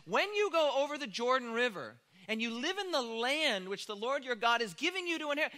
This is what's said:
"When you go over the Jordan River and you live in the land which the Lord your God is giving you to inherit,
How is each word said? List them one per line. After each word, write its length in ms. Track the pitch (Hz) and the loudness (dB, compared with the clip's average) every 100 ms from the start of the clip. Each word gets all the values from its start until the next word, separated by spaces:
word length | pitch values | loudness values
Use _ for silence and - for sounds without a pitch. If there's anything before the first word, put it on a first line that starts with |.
| - | -2
"When 260 | 220 381 | 2 2
you 160 | 415 415 | 2 2
go 200 | 320 302 262 | 4 4 4
over 200 | 285 294 | 0 -2
the 100 | 277 | -6
Jordan 440 | 185 240 262 240 | -2 2 2 2
River 440 | 226 247 180 117 117 _ - 190 | 0 0 0 -10 -12 _ -16 -6
and 140 | 220 | -2
you 100 | 233 | -2
live 260 | 233 285 381 | -2 -2 -2
in 140 | 381 | 0
the 100 | 320 | 0
land 640 | 233 226 240 294 311 202 185 | 0 0 0 2 2 0 -2
which 200 | 196 - | -6 -6
the 80 | 214 | -6
Lord 280 | 226 285 | -2 -2
your 120 | 262 233 | -2 0
God 260 | 233 233 | 4 4
is 120 | 233 | 2
giving 340 | 165 320 370 349 | -2 -2 -2 -2
you 100 | 330 | -2
to 140 | 302 | -2
inherit, 220 | 285 302 | 0 -2